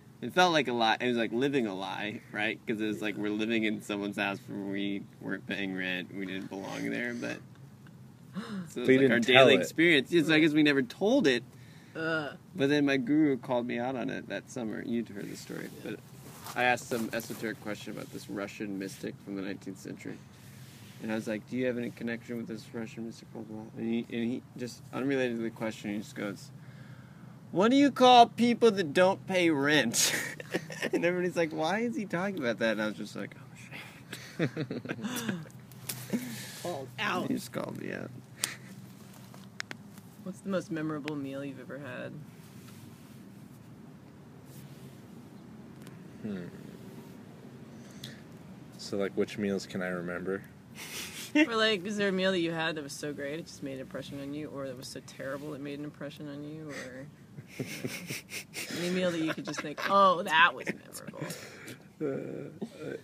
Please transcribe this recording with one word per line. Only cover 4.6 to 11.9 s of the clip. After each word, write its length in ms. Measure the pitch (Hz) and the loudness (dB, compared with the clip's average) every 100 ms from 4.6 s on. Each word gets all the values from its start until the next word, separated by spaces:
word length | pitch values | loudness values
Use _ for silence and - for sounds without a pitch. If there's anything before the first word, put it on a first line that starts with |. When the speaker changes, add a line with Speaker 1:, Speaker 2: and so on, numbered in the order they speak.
| 98 98 101 98 117 - | -4 -2 -2 -4 -8 -12
Speaker 1:
weren't 240 | 113 98 - | -6 -6 -4
paying 300 | 98 98 92 | -4 -4 -2
rent. 400 | 92 92 87 95 | -2 -4 -6 -8
We 100 | 95 | -6
didn't 240 | 95 98 | -6 -8
belong 400 | 98 98 110 117 | -8 -8 -6 -4
there, 240 | 117 120 | -4 -4
but 240 | 120 120 - - - - - - - - - - | -6 -6 -8 -12 -20 -20 -20 -20 -20 -20 -20 -14
so 80 | 185 | -10
Speaker 2:
But 60 | 226 | -8
you 160 | 202 | -8
Speaker 1:
it's 120 | 165 - | -8 0
like 100 | 123 | 6
Speaker 2:
didn't 240 | 131 135 | 8 8
Speaker 1:
our 80 | 117 | 6
Speaker 2:
tell 260 | 117 127 131 | 8 12 12
Speaker 1:
daily 80 | - | 10
Speaker 2:
it. 60 | |
Speaker 1:
experience. 500 | - - 170 151 123 | 6 4 6 6 6
Yeah, 120 | 170 | 4
so 100 | 147 | 6
I 60 | 156 | 6
guess 120 | 160 | 6
we 100 | 147 | 6
never 180 | 147 139 | 6 6
told 460 | 123 - 196 277 156 | 2 0 4 6 6
it. 160 | 120 - - - - - | 4 0 -14 -20 -20 -16